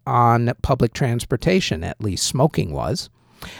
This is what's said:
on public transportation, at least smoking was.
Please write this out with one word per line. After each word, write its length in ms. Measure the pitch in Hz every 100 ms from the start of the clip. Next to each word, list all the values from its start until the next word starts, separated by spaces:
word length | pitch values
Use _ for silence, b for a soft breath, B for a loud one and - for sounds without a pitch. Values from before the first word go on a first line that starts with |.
| 131
on 480 | 120 117 117 120 -
public 320 | - 131 120
transportation, 880 | - 127 120 - 131 170 190 - 78
at 180 | 87 -
least 240 | 104 87 -
smoking 460 | 127 147 - 85
was. 380 | 69 80 147 - B B B B